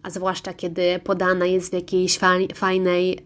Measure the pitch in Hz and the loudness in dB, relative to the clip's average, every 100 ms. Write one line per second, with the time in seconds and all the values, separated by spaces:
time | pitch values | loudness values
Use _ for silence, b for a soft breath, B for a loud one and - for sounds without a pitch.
0 | 170 185 185 180 190 180 175 170 180 180 | -10 -4 -4 -4 -8 -8 -6 0 0 0
1 | - 185 185 185 180 185 175 180 180 185 | -2 0 2 2 2 0 0 -4 -2 0
2 | 185 - 185 185 190 - 190 185 185 180 | 2 2 2 2 0 -2 0 2 2 2
3 | 185 185 | 0 -2